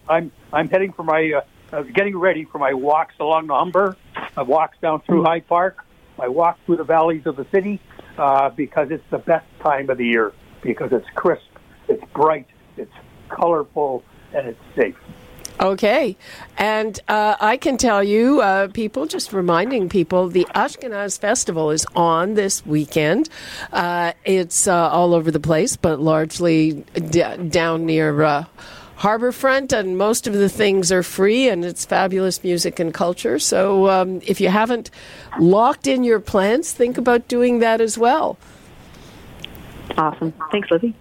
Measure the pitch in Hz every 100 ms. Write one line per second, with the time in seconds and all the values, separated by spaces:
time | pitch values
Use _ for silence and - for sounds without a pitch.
0 | - 165 151 - - 151 160 185 190 -
1 | 160 160 160 147 - _ - 156 131 180
2 | 202 185 185 160 151 156 135 135 143 151
3 | 160 - 151 160 156 139 180 180 202 185
4 | - - - - 131 156 156 _ 165 156
5 | - 170 170 165 - 170 185 - - _
6 | _ - 127 139 170 - - 170 151 165
7 | 160 160 147 135 135 196 190 202 - -
8 | - - 143 139 139 127 135 - 143 156
9 | - 139 139 160 - - 156 139 135 123
10 | 120 117 104 - - - 127 117 127 120
11 | - - 180 156 - - - - - -
12 | - - 156 156 - _ _ - - -
13 | - - - - 170 165 143 160 143 127
14 | - - - - 120 113 - - 107 -
15 | - - - - - - 190 196 208 262
16 | 262 190 - - - - 208 214 220 196
17 | - 214 214 208 214 254 302 254 247 202
18 | 202 208 247 285 202 190 196 208 214 262
19 | 311 370 - 196 175 170 214 262 180 196
20 | 160 180 185 180 170 - 269 - 254 202
21 | 202 - 208 240 - 165 156 156 - 180
22 | 170 160 185 214 196 - 156 151 147 165
23 | 151 208 311 - - - - - 175 175
24 | 170 - - 190 170 - 202 175 165 160
25 | 175 170 160 156 151 156 208 - 170 147
26 | 156 156 160 - 175 160 160 151 - -
27 | 160 165 160 - 175 170 165 165 165 160
28 | 156 147 156 147 170 - - - - -
29 | 202 220 247 240 269 269 262 240 185 185
30 | 208 240 233 202 196 208 208 190 175 185
31 | 170 - 196 240 262 180 175 170 - 185
32 | 190 185 185 180 185 175 175 - 165 156
33 | 175 180 233 277 - 190 196 196 190 190
34 | 185 185 - 190 190 202 226 233 - -
35 | - - - - 170 196 240 294 277 262
36 | 240 220 - 202 196 254 339 - 240 254
37 | 240 240 - 240 247 240 226 226 226 226
38 | 233 302 - - - - - - - -
39 | - - - - - - - - - -
40 | 156 156 160 - - 208 202 170 233 -